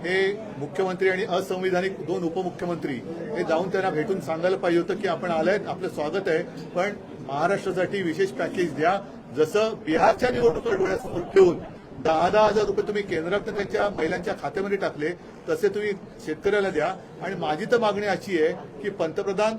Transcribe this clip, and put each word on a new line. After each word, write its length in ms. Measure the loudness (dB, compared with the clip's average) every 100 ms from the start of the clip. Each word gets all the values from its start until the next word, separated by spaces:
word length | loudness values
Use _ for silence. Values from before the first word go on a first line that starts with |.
हे 360 | 0 2 2 0 -8 -8
मुख्यमंत्री 520 | -8 -2 -2 2 2
आणि 160 | 2 0
असंविधानिक 760 | -2 -2 -2 0 2 0 -4 -4
दोन 180 | -2
उपमुख्यमंत्री 720 | -2 -2 -4 -4 -4 -2 -4 -6 -6 -8
हे 260 | -6 -4
जाऊन 280 | 0 2 2
त्यांना 180 | 0 0
भेटून 300 | 0 0 -2
सांगायला 380 | -2 0 0 2
पाहिजे 240 | 2 2
होतं 140 | 2 -2
की 120 | -2
आपण 240 | -2 0
आलायत, 280 | 2 2 2 0
आपलं 220 | -4 -4
स्वागत 380 | -4 -2 -2 0
आहे, 380 | 0 0 -10 -6
पण 280 | -2 -2 -4 -12 -12 -6
महाराष्ट्रासाठी 760 | 0 2 2 0 0 0 0
विशेष 280 | -2 0 0
पॅकेज 460 | 0 -4 0 -2 2
द्या. 260 | 2 2 -4 -16 -10 0
जसं 380 | 2 4 2 0 0
बिहारच्या 440 | 6 6 6 2
निवडणुका 460 | 4 4 4 0 0
डोळ्यासमोर 460 | 2 0 -4 -6
ठेवून 360 | 2 6 6 6 -6 -16 -16 -4
दहा 260 | 0 4 4
दहा 180 | 6 6
हजार 180 | 6 2
रुपये 220 | 0 0
तुम्ही 160 | -2
केंद्रातनं 520 | -2 -2 0 -2 -2 -4
त्यांच्या 340 | -2 0 0
महिलांच्या 440 | 0 -2 -2 -4 -4
खात्यामध्ये 360 | -4 -4 -2 0
टाकले, 320 | -2 -2 -4 -6 -12 -16 -4
तसे 200 | 0 0
तुम्ही 220 | 0 -4 -4 -8 -14 -8
शेतकऱ्याला 440 | -4 0 2 2
द्या. 260 | 0 0 -2 -12 -10
आणि 140 | -8 -4
माझी 300 | -2 -2 2
तर 120 | 2
मागणी 280 | 4 0 0
अशी 380 | -2 0 2
आहे 100 | 2 0 -10 -8
की 80 | -8
पंतप्रधान 640 | -2 -2 -2 -2 0 0